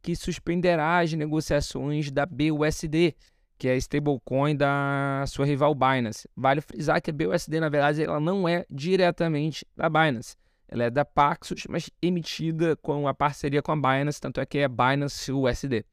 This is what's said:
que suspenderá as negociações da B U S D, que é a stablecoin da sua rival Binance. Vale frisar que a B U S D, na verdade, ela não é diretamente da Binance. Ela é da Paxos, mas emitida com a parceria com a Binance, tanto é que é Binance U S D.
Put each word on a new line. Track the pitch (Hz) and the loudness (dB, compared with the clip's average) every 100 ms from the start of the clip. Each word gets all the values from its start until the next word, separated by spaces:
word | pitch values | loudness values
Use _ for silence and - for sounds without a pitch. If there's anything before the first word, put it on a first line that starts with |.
que | - | -4
suspenderá | 170 - 170 - 170 180 170 151 175 | -4 -4 -6 -2 0 2 2 2 2
as | 170 | 2
negociações | 160 151 156 151 143 143 131 135 147 147 | 0 -2 -2 0 0 -2 -6 -4 -2 -2
da | 139 | -2
B | 143 123 151 | -4 0 0
U | 151 | 2
S | 151 151 160 | 0 0 -2
D, | 156 170 - _ _ _ _ | 2 2 0 _ _ _ _
que | 131 | 0
é | |
a | 127 | 0
stablecoin | - 143 147 135 - 131 143 | 0 -2 0 -2 -2 0 0
da | 147 143 143 139 139 139 139 139 | 2 2 2 0 -2 -2 -2 -4
sua | - 143 | -2 0
rival | 143 147 | 2 2
Binance. | 143 131 131 117 107 - - | 4 2 2 0 -6 -14 -2
Vale | 131 143 | 2 2
frisar | - - 151 156 | 0 -6 0 0
que | 170 | 0
a | |
B | 147 156 | -2 0
U | |
S | 180 - | 0 -2
D, | 156 | -2
na | 160 | 0
verdade, | 143 143 151 | 2 2 2
ela | 160 156 | 0 0
não | 156 196 175 | 0 0 0
é | 175 185 | 0 -2
diretamente | 139 151 185 175 165 165 151 156 156 - | -6 0 2 2 2 0 0 -2 -6 -14
da | - 165 | -4 0
Binance. | 156 160 120 113 - _ _ _ | 4 2 2 -8 -18 _ _ _
Ela | 117 | -2
é | 120 | 0
da | 123 | 0
Paxos, | 147 - 143 156 - - - | 0 2 2 2 -6 -10 -6
mas | 143 - _ | -8 -8 _
emitida | 175 180 160 - 160 160 165 147 | -2 -2 -4 -6 -4 0 0 0
com | - 143 143 | -2 -2 -2
a | |
parceria | 135 147 143 147 143 | 0 0 0 -2 -2
com | - | 0
a | |
Binance, | 156 135 135 143 135 | 0 2 2 0 -4
tanto | 131 127 | -6 -6
é | |
que | 135 143 | -4 0
é | 143 | 0
Binance | 120 123 139 143 - - | 2 2 2 0 -6 -4
U | 135 131 | 0 0
S | 120 143 | 0 -2
D. | 117 - | -2 -2